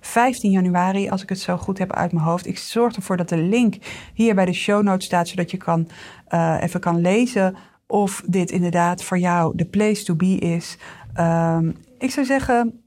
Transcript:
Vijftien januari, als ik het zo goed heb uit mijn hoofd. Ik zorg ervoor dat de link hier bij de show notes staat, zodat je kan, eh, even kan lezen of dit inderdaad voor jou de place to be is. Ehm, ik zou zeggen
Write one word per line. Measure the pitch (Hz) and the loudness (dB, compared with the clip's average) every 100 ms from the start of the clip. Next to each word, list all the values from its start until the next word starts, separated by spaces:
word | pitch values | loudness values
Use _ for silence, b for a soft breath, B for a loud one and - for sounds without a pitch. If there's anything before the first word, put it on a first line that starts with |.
Vijftien | - 233 247 254 208 | -2 2 2 2 2
januari, | 190 180 180 185 196 196 | 2 4 2 2 0 -2
als | 190 | -4
ik | 190 | -4
het | 190 | -8
zo | - 180 | -4 -4
goed | - 190 | -4 -4
heb | 185 | -4
uit | - 175 | -2 -2
mijn | 170 160 | 0 0
hoofd. | 175 175 | -2 -4
Ik | 185 | -10
zorg | - 226 240 226 | -6 0 0 -2
ervoor | - 185 | -4 -4
dat | 170 | 0
de | 170 | 0
link | 170 233 233 - B B B | 2 2 2 0 B B B
hier | - 226 196 | 0 2 4
bij | 185 | 2
de | |
show | 180 - 208 | 0 0 2
notes | 208 185 - | 2 0 0
staat, | 180 170 | 0 0
zodat | 185 175 | -4 -4
je | 190 | -4
kan, | - 165 165 B B B _ | 0 0 -2 B B B _
eh, | 170 165 160 | 0 2 0
even | 175 180 | -2 -2
kan | 180 170 | 0 2
lezen | 175 208 247 220 190 190 B B _ | 2 2 2 2 0 -2 B B _
of | 208 196 196 - | 0 0 -2 -2
dit | 185 175 | 0 0
inderdaad | - 175 170 175 175 | 0 0 2 0 0
voor | - 180 | -2 0
jou | 175 175 165 - | 2 2 0 0
de | 165 | -2
place | 202 214 208 | 2 2 0
to | - 165 | -2 0
be | 185 190 | 2 2
is. | 170 170 - - B B B | 0 -2 -6 -16 B B B
Ehm, | - 165 165 165 165 165 - - - | -2 2 2 2 2 0 -4 -14 -6
ik | 262 | -4
zou | 294 254 | -2 0
zeggen | 269 269 240 233 - | 0 2 2 0 -6